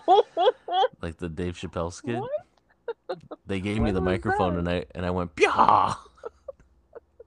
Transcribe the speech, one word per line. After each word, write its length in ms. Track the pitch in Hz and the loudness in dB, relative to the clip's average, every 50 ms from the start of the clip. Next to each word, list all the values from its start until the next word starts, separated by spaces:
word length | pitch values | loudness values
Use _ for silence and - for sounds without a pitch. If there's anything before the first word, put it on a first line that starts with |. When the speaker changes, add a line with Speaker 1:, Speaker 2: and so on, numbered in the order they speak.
| - | 2
Speaker 1:
<laughs> 960 | - 370 415 - - - 330 359 453 - _ _ - 349 370 403 453 - - | 4 4 4 4 2 0 2 2 2 2 _ _ -4 -2 0 0 0 -2 -6
Speaker 2:
like 160 | - 85 80 | -10 -10 -8
the 120 | - 87 87 | -6 -8 -6
Dave 260 | 78 87 90 90 85 | -4 -4 -4 -4 -6
Chappelle 340 | - - 82 - 90 82 85 85 | -6 -10 -8 -6 -4 -6 -6 -6
skit. 260 | - - - - 370 | -8 -6 -6 -4 -4
Speaker 1:
What? 100 | 427 508 571 640 - _ _ _ _ _ _ _ _ - 466 _ _ - - 160 - - - - _ | -4 -6 -8 -8 -10 _ _ _ _ _ _ _ _ -12 -12 _ _ -12 -12 -12 -14 -18 -20 -14 _
Speaker 2:
They 140 | - 98 95 | -6 -6 -4
gave 140 | 90 104 104 110 | -4 -2 -2 0
me 0 | |
Speaker 1:
When 100 | 113 107 | 0 0
Speaker 2:
the 100 | 95 92 | 0 0
Speaker 1:
was 0 | |
Speaker 2:
microphone 240 | 87 92 92 95 - | 0 0 0 0 -2
Speaker 1:
that? 320 | 113 - - 98 90 87 | -2 0 0 0 0 0
Speaker 2:
and 120 | 87 85 87 | -2 -2 -2
I, 160 | 87 90 - - - | -2 -4 -4 -8 -10
and 100 | - 90 | -8 -6
I 60 | 104 | -4
went, 240 | 92 90 87 87 - | -4 -4 -4 -6 -2
"Pya!" 600 | - 403 339 - - - - 110 98 95 - - - | 0 0 2 4 4 4 6 6 6 4 2 -2 -6
<laughs> 60 | - _ _ _ - - - _ _ - - _ _ _ _ _ _ _ - - - _ _ - - | -12 _ _ _ -18 -18 -18 _ _ -20 -20 _ _ _ _ _ _ _ -20 -20 -20 _ _ -20 -20